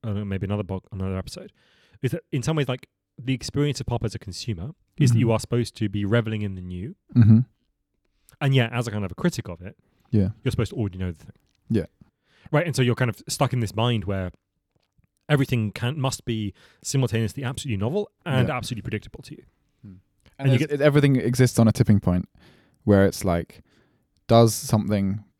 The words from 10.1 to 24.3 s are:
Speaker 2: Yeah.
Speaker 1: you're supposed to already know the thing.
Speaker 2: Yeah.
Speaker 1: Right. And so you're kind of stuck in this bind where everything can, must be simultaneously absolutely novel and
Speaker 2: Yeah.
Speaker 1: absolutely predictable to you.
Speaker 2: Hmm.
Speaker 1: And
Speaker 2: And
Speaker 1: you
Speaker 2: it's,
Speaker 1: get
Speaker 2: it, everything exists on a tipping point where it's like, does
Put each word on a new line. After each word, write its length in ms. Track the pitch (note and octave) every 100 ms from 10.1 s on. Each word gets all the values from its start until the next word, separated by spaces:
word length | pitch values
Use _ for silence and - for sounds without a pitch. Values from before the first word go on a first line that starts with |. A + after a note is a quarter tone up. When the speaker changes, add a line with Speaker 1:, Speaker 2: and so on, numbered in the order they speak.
Speaker 2:
Yeah. 200 | A2 G2 -
Speaker 1:
you're 80 | C3+
supposed 180 | - A2
to 60 | -
already 220 | G2+ F2+
know 120 | F#2
the 120 | E2
thing. 120 | - - _ _ _
Speaker 2:
Yeah. 180 | A2+ - _ _ _ _ _ -
Speaker 1:
Right. 160 | D3+ F3
And 80 |
so 80 | C3+
you're 120 | B2
kind 160 | A#2 B2
of 120 | G#2 -
stuck 240 | - C3
in 80 | B2+
this 120 | A2
bind 320 | G#2 A#2+ A#2
where 260 | F#2+ G2 F2+ - _ _ _ _ _ _ _ _ -
everything 440 | D3 C3+ B2 G#2+
can, 280 | - A#2+ A#2+
must 240 | C3 -
be 300 | - A2 G#2 - _ _
simultaneously 640 | - C#3 B2+ A2+ A2+ -
absolutely 320 | B2+ C#3 C#3+ G2+
novel 340 | G#2+ F#3+ G#3 _
and 240 | E3+ C3 B2
Speaker 2:
Yeah. 80 | B2+
Speaker 1:
absolutely 260 | - A2
predictable 400 | G#2+ A2 - -
to 100 | -
you. 80 | D#3 _ _ _ _
Speaker 2:
Hmm. 60 | G#2
Speaker 1:
And 120 | F#2 _ _ _ -
Speaker 2:
And 100 | C#3
Speaker 1:
you 40 |
Speaker 2:
it's, 120 | B2 D3+
Speaker 1:
get 140 | C#3+
Speaker 2:
it, 0 |
everything 360 | D3 C#3+ C#3 C3
exists 420 | A#2+ B2 B2+ -
on 100 | A2+
a 40 |
tipping 280 | - A2+ G2+
point 280 | - F2+ - _ _ _ _ _
where 200 | - G2+
it's 200 | G2 -
like, 380 | G2 F2 E2 - _ _ _ _ _ _
does 280 | -